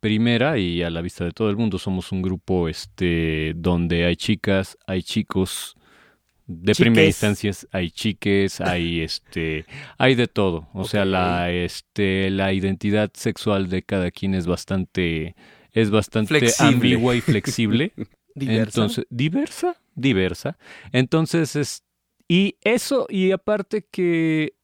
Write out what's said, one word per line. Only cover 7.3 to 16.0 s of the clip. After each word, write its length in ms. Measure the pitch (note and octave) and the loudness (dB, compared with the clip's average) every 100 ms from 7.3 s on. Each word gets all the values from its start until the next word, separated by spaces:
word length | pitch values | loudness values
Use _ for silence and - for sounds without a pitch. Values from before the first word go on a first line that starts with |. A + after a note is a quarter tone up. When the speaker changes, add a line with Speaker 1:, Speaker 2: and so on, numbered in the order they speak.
| G2+ G#2 F#2+ - | 0 -2 -6 -8
Speaker 1:
hay 180 | F#2+ F2 | -6 -6
chiques, 720 | - A2 F#2+ G2+ G2 G2 - | -4 -4 -2 0 2 2 -2
hay, 400 | F2+ F2+ E2+ E2+ | -2 0 0 -2
<laughs> 20 | |
este, 600 | D#2+ - _ - D#2+ D#2 - - - - | -4 -8 _ -6 -4 -4 -8 -18 -20 0
hay 180 | C3 | 2
de 120 | B2+ A#2+ | 4 2
todo. 400 | - G2 E2 D#2 | 2 0 0 -6
O 100 | - | -10
sea, 180 | F#2+ G#2 | -4 0
Speaker 2:
Ok. 40 | F#2+ | 2
Speaker 1:
la, 420 | F#2+ F2+ F2 F2 | 2 0 0 -2
este, 760 | F2 F2 - - - G2 F#2+ F#2+ | -2 -4 -6 -12 -2 0 2 0
la 240 | G2 F#2+ | 0 0
identidad 580 | G2 F#2+ F#2 G#2 G#2 G#2+ | 0 0 -2 0 0 0
sexual 560 | - - G2+ - G2 F#2+ | -2 -6 -4 -2 0 0
de 120 | F#2 | -4
cada 280 | - G2+ F2+ | -2 -2 -2
quien 240 | - G2 | -4 -2
es 120 | F#2+ E2+ | -2 0
bastante, 880 | F2+ - G2 F2+ - F2 E2 D#2+ - - - _ | -2 -2 -4 -4 -2 -2 -2 -6 -12 -20 -20 _
es 180 | - A2 | 0 2
bastante 480 | G#2+ | 2